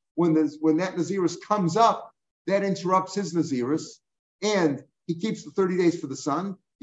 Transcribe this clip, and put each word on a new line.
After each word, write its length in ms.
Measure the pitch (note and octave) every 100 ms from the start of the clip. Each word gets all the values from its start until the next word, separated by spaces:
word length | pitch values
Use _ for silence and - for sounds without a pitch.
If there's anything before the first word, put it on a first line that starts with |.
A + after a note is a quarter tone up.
| _ -
when 180 | E3+
the, 220 | D#3 D3+ D3
when 160 | D#3 D#3
that 180 | F#3 F#3
Naziris 420 | D#3 G3 E3 E3
comes 360 | - G#3 E3+ F#3+
up, 360 | A#3 A#3 - _ _ _ -
that 160 | G3
interrupts 520 | G3 E3+ F3 F#3 F#3 G3+
his 180 | F3
Naziris, 680 | E3+ A#2+ B2 A#2+ D#3 - - _ _ _ _
and 420 | G#3 G3+ D#3+ C3+ - _ -
he 80 | E3
keeps 280 | A3 G#3+
the 80 | D#3
thirty 260 | - F#3 F#3
days 220 | E3+ E3
for 80 | C#3
the 80 | C3+
son, 420 | D3 D3 G3 F#3 _ _